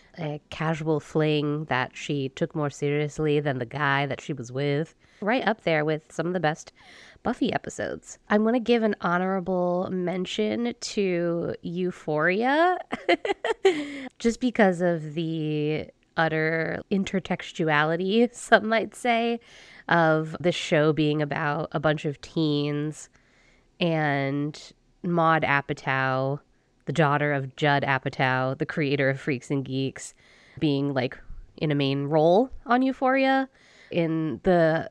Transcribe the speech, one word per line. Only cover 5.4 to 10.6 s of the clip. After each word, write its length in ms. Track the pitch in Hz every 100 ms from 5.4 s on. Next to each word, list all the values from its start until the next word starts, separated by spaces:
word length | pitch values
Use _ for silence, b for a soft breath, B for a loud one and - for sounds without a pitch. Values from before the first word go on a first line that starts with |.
| 208
up 160 | 220
there 220 | - 156
with 260 | 151 156 -
some 160 | - 165
of 60 |
the 80 | 180
best 320 | 156 156 - B B B B B
Buffy 300 | - 247 247
episodes. 680 | - - - 95 62 - - -
I'm 160 | 208
gonna 160 | 220 247
give 220 | 220 233
an 140 | 220 202
honorable 880 | 185 175 185 190 175 185 180 175 185
mention 840 | 185 175 185 180 - 214 214